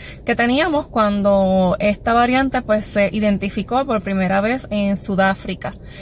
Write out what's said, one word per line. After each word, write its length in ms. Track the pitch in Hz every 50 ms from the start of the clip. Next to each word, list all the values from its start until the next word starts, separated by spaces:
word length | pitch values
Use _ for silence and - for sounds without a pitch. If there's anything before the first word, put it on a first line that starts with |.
| - - - - -
que 100 | - 240
teníamos 520 | - 233 240 247 277 320 370 311 294 302
cuando 880 | - - - 214 208 202 202 196 202 202 196 196 190 190 190 185 180 - -
esta 360 | - 208 202 - - 233 226
variante 480 | 240 240 247 254 262 269 262 254 254 247
pues 240 | - 214 214 214
se 240 | - - 208 202 190 -
identificó 720 | 214 208 208 202 190 196 196 - 220 196 - 233 254 269
por 180 | 269 233 214 170
primera 380 | 196 196 190 190 180 190 196
vez 260 | 202 220 247 262 - -
en 260 | 208 208 202 202 196
Sudáfrica. 800 | 190 - - 196 185 190 190 196 - - 196 185 - - - - - - - - -